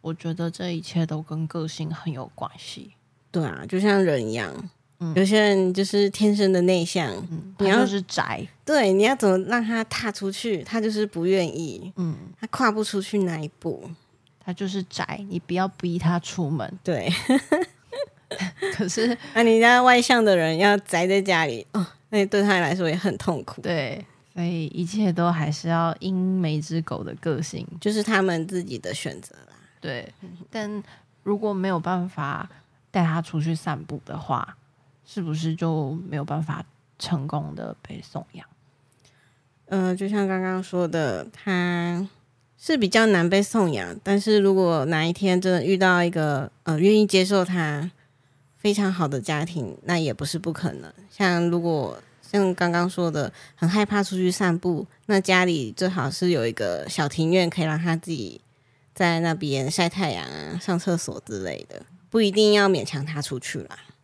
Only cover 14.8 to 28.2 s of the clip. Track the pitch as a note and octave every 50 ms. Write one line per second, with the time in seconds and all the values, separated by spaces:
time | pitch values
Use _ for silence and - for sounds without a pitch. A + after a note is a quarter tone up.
14.8 | F3+ _ - - - - - - G3+ G3 F3+ F3 - - F3 F3+ F#3+ G3 - -
15.8 | - F3+ E3+ F3 D#3+ E3 F3 F3 - - - - E3+ C#3 D#3+ C#3+ G#2 - - F#3
16.8 | _ - E3+ A#2+ F2 C3 F3 - - - B3+ C#4 - - - E4+ F#4 - _ _
17.8 | _ _ A#4 C5 C#5+ - _ _ _ _ - - F#3+ F3+ - - F#4+ G4 F#4+ -
18.8 | G#3+ G3 - A3+ A3 A#3+ A#3 - - - - A3 A#3 A3+ A3+ A3+ A#3 A#3 B3 B3
19.8 | B3 B3+ B3 A#3+ A#3+ - C4 A#3 A3 G#3 F#3+ F3 D#3+ D#3+ D#3+ D#3+ G3 G3+ G3+ G3
20.8 | - - - E3+ F3 F#3 G3 G3 F#3+ G3 F3+ E3 D#3+ C#3+ A#2 A2+ - _ - G#3+
21.8 | F3+ - - _ _ _ G#3+ G#3 G3+ G3 - G3+ G3+ G#3 G3 F3+ F3 C#3+ E3+ F#3+
22.8 | F3+ D#3+ D3+ F3+ F#3+ G3+ B2 - - - E3+ C3 - - - - - F3+ F3 D#3+
23.8 | C3+ A#2 C3+ - - _ _ _ _ _ _ F3 E3+ E3+ F3 E3 D#3 D3 - -
24.8 | F3+ E3+ G3 G#3+ G#3+ F#3 E3 E3+ E3+ F3 E3+ D#3+ D3+ D3+ D3+ - - E3 E3+ E3
25.8 | E3+ E3 D#3+ - - F#3 F#3+ F#3 F#3 F#3 F#3 F#3 F3 D#3 D3+ D3+ D#3 - D#3 E3
26.8 | D#3+ - - - - - - - - E3 D3 C#3+ D#3+ - - D#2+ - - E3+ E3+
27.8 | - G#3 G#3+ G#3+ G#3 A3 A3 G3